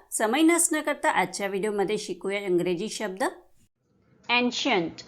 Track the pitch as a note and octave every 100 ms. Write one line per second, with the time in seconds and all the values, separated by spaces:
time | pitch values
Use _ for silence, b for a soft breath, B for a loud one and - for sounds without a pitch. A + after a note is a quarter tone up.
0 | - - A3 B3+ D#4+ E4 - D4+ D4 F#3+
1 | G#3+ - F3+ - G3+ G3 G#3 G#3 F#3 G#3+
2 | - F#3 F#3+ G3+ G3+ F3+ F3 F3 A3 -
3 | G#3+ F#3+ D4 F4+ - _ _ _ _ _
4 | _ _ - A#3+ B3 A#3+ - F#3 E3 -